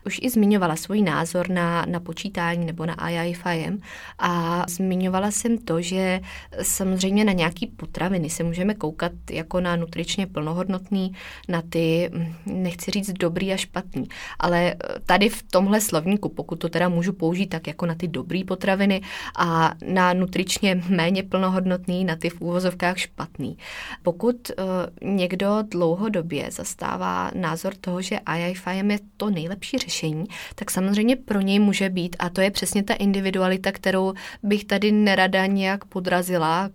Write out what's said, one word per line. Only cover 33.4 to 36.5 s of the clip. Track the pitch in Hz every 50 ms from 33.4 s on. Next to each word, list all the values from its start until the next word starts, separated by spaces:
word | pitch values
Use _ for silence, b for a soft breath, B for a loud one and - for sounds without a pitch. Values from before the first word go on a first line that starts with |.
| 185 185 190 185 190 190 196
kterou | - - 190 185 185 190 190 190 196 B B B B B
bych | 202 208 208 208
tady | - 202 196 208 214 214
nerada | 208 214 202 196 190 185 190 190 190 190
nějak | 190 196 196 190 190 196 196 -
podrazila, | - - 190 180 185 180 180 175 185 180 175 160 160